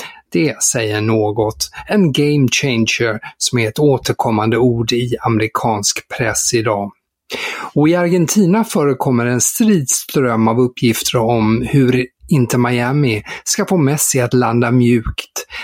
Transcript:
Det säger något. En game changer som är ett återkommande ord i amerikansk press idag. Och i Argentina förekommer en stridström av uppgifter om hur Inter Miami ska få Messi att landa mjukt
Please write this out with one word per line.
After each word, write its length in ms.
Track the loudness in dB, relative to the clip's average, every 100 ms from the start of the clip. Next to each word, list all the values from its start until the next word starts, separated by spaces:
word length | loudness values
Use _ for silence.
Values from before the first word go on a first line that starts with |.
| -16 -20 _
Det 300 | -2 -2 -2
säger 380 | -4 -2 -2 -2
något. 680 | 0 0 0 0 -2 -4 -10 -12 -2
En 260 | 2 2
game 360 | 2 2 2 2
changer 680 | 0 0 0 -2 -2 -2 -4 -10 -8
som 200 | -4 -2
är 100 | -2
ett 100 | 0
återkommande 800 | 2 2 -2 -4 -2 0 0 2
ord 360 | 2 2 -2
i 240 | -2 -2 -4
amerikansk 880 | -2 0 -2 -2 -2 -2 -4 -6 -10 -4
press 360 | -4 -2 -2
idag. 360 | -2 0 -2 -4 -10 _ _ _ -10 -10 -10 -6
Och 140 | 0 2
i 60 |
Argentina 680 | 2 2 2 2 2 4 2
förekommer 640 | 0 0 0 0 0 0 0
en 140 | 0
stridström 1080 | -2 0 2 2 0 -8 -6 -2 0 2 2
av 120 | 2
uppgifter 580 | 0 0 0 0 -2 -2
om 480 | 0 2 2 0 0
hur 380 | 2 4 2 -2 _ -2
Inter 280 | 0 2 2
Miami 640 | 0 0 0 0 0 0 -6 -12
ska 220 | -4 -4 0
få 100 | 2
Messi 440 | 2 0 0 0
att 140 | 2
landa 360 | 2 2 2 2
mjukt 760 | 4 4 2 0 -8 -10 -14 -14 -14